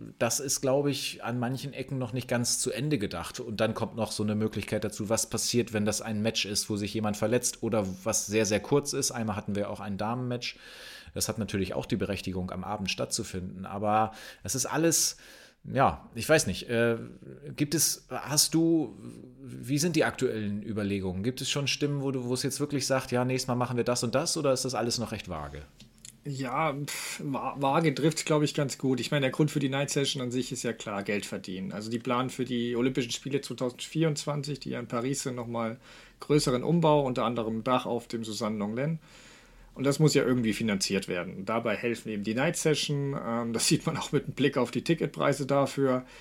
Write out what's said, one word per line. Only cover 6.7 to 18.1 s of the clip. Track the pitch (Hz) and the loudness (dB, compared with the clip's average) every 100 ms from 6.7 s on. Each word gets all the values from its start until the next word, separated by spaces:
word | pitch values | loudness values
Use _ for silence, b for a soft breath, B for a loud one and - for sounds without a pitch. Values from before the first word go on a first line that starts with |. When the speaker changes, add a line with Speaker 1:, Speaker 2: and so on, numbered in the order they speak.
Speaker 1:
wo | 104 | -2
sich | 101 | -2
jemand | 110 107 101 | -2 -2 0
verletzt | 110 123 - - | 2 2 0 -4
oder | 113 110 95 92 | 0 0 0 -2
was | 113 104 | -2 -2
sehr, | - 107 104 | 2 2 4
sehr | 104 | 2
kurz | - 143 143 | 2 0 2
ist. | 139 131 | -2 -2
Einmal | 123 110 107 | -2 -2 -2
hatten | - | -2
wir | 101 101 | -2 -2
auch | 101 | -4
ein | 101 95 | -6 -4
Damenmatch, | 107 123 123 123 - - B B B B B | -2 -2 -4 -4 -6 -10 B B B B B
das | - 92 | -4 -2
hat | 110 | -2
natürlich | 98 101 92 | -2 0 0
auch | - | -2
die | - 110 | -2 0
Berechtigung, | 98 95 - 92 92 | 0 -2 -4 -4 -4
am | 92 | -6
Abend | 92 104 95 | -6 -4 -4
stattzufinden. | - 117 - 107 92 90 95 95 | -4 -4 -4 -4 -6 -8 -8 -8
Aber | 98 104 107 110 - B B | -4 2 4 2 -2 B B
es | - | -4
ist | 131 | -2
alles, | - 143 165 156 - - B B B B - | 0 2 4 4 2 -2 B B B B -4
ja, | 120 123 76 - | 2 4 2 -6
ich | 117 110 | -4 4
weiß | 156 110 | 4 4
nicht, | 90 - | -2 0
äh, | 117 117 117 120 - - 131 147 | 2 4 2 -4 -14 -18 -16 -8
gibt | 131 147 | -2 0
es, | 160 - - | 2 2 0
hast | - | -6